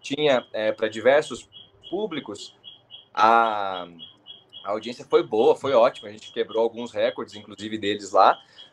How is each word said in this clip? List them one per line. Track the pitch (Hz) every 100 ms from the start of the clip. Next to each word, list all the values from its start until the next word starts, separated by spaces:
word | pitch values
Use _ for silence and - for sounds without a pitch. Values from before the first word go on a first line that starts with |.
tinha, | - 139 147 123 -
é, | 110 107
pra | 107 107
diversos | 110 120 147 151 117 - - _ _ -
públicos, | 185 214 147 110 101 - _ - - _ - _
a, | - 110 117 113 104 98 92 87 85 - _ - - _ -
a | 98
audiência | 110 113 120 135
foi | 160
boa, | 143 110 147 -
foi | 139
ótima. | 120 120 - 107
A |
gente | 107 -
quebrou | 117 110 110
alguns | 113 113 120
recordes, | 104 120 131 110
inclusive | 104 104 98 107 107
deles | 101 104 95
lá, | 95 110 - _ - -